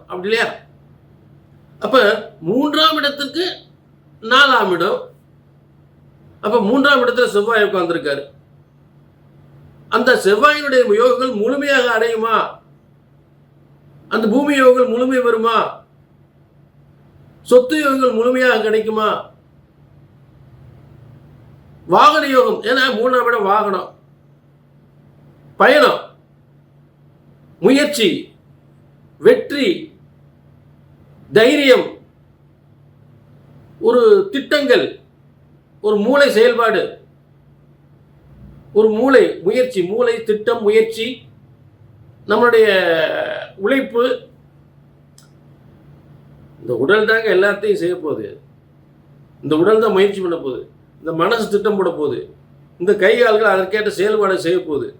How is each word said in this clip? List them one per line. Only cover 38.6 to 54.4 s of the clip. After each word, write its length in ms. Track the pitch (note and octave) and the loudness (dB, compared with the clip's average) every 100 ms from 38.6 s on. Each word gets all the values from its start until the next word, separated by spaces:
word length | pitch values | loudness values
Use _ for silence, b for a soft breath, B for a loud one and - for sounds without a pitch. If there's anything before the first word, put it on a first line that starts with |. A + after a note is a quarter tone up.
| - | -4
ஒரு 160 | G3+ A3 | 2 2
மூளை 500 | G#3+ C4 B3+ E3 - | 2 4 4 4 0
முயற்சி, 400 | E3+ B3 B3 F#3+ | -2 0 -2 -2
மூளை 400 | F3 A3+ A#3+ A3+ | -4 -2 -2 -2
திட்டம், 380 | - G#3 A#3 A3+ | -4 -4 -2 -2
முயற்சி, 460 | G#3 A3 A3 A3 A#3+ B3+ - - _ _ - _ - - - - - | 2 2 0 -4 -10 -10 -18 -20 _ _ -20 _ -20 -20 -20 -20 -4
நம்மளுடைய 400 | G#3+ A#3+ A3+ A3 F#3+ F3 E3 D#3 D#3 D3+ - - - | 2 4 4 4 4 0 0 -2 -4 -6 -8 -14 -8
உழைப்பு. 460 | G3+ C4+ - A#3 B3+ B3 - _ _ _ _ _ _ _ _ _ _ _ - - - - - - - - - - - - | -2 -2 -2 -2 -2 -4 -10 _ _ _ _ _ _ _ _ _ _ _ -20 -20 -20 -20 -20 -20 -20 -20 -20 -20 -20 -18
இந்த 140 | A2+ A#2 | -8 -4
உடல் 300 | C3+ G#3+ A3 | 0 0 2
தாங்க 300 | A3+ A3 F#3 | 0 0 0
எல்லாத்தையும் 460 | G3+ G3 G#3 F#3+ | 0 -2 -2 -2
செய்ய 120 | E3+ F3 | -2 -6
போகுது, 320 | D3+ A2+ G2+ - _ _ _ _ _ _ _ - - _ | -6 -8 -10 -16 _ _ _ _ _ _ _ -20 -20 _
இந்த 120 | C#3 D#3 | -4 0
உடல் 260 | F#3 A3 | 2 2
தான் 100 | A3+ | 2
முயற்சி 300 | F#3+ G3 F#3+ | 2 0 -2
பண்ண 140 | F3+ E3 | -6 -6
போகுது, 260 | C#3 A#2 - _ _ _ | -8 -10 -14 _ _ _
இந்த 120 | D#3 | -10
மனசு 360 | D#3+ F#3 A3+ F#3+ | -4 -2 -2 -2
திட்டம் 280 | G3+ G#3 G3 | -2 -2 -2
போட 120 | F3 | -2
போகுது, 300 | D#3 C#3+ A#2 - - _ - - - | -2 -6 -6 -12 -20 _ -20 -20 -8
இந்த 160 | F3+ F#3+ | -2 2
கை 220 | F#3+ A#3+ | 2 2
கால்கள் 360 | A3+ G#3+ A3 | 2 2 2
அதற்கேற்ற 380 | F#3+ F#3 G#3+ G3+ | 0 -2 -4 -4
செயல்பாடை 440 | E3 G3+ G#3+ G3 | -2 -2 0 0
செய்ய 220 | F3+ | -2